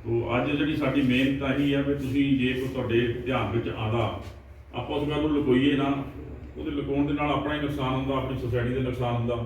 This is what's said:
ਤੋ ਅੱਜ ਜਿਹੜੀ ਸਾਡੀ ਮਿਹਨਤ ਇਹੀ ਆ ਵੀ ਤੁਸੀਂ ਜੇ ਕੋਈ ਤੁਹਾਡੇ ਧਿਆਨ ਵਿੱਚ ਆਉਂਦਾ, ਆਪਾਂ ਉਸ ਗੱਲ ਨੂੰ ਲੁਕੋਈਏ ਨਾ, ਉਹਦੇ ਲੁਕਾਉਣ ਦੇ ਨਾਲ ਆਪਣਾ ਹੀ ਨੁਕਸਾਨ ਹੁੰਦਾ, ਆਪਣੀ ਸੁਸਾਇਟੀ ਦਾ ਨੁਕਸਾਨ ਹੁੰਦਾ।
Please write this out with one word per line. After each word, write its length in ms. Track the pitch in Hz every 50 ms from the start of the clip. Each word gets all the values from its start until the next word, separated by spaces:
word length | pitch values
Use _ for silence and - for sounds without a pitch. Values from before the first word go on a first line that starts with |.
| -
ਤੋ 340 | 113 117 117 107 110 117 127
ਅੱਜ 140 | 135 143
ਜਿਹੜੀ 240 | 147 143 156 156 151
ਸਾਡੀ 260 | 147 143 131 131 143
ਮਿਹਨਤ 400 | 131 123 123 127 135 135 139 139 139 135
ਇਹੀ 220 | 135 143 143 143 139
ਆ 80 | 139
ਵੀ 120 | 139 139 143
ਤੁਸੀਂ 300 | 139 135 123 131 143 139 139 135 123
ਜੇ 160 | 123 127 127
ਕੋਈ 140 | - 135 127
ਤੁਹਾਡੇ 400 | - 131 117 107 117 117 120 117 107 - -
ਧਿਆਨ 260 | 127 131 117 - 101
ਵਿੱਚ 160 | 98 117 - -
ਆਉਂਦਾ, 520 | - - 113 110 113 117 110 - - - - - - - - - - - - - -
ਆਪਾਂ 220 | - 123 - 147 143
ਉਸ 120 | 147 143
ਗੱਲ 120 | 151 143
ਨੂੰ 100 | 151 151 147
ਲੁਕੋਈਏ 420 | 143 - 131 123 127 135 143 147 131
ਨਾ, 120 | 139 139 143 139 135 - - - - - - - - - - 147
ਉਹਦੇ 140 | 151 156
ਲੁਕਾਉਣ 340 | 147 143 139 139 135 143 143 143
ਦੇ 60 | 143
ਨਾਲ 180 | 147 147 -
ਆਪਣਾ 220 | 175 - 147 147 151
ਹੀ 40 | 147
ਨੁਕਸਾਨ 340 | 147 135 - 139 131 131 135
ਹੁੰਦਾ, 220 | 131 135 135 135
ਆਪਣੀ 240 | 131 127 135 131 117
ਸੁਸਾਇਟੀ 340 | - 120 120 123 117 123 127
ਦਾ 80 | 131
ਨੁਕਸਾਨ 340 | 127 123 113 - 123 120 120
ਹੁੰਦਾ। 200 | 120 117 117 120 120 117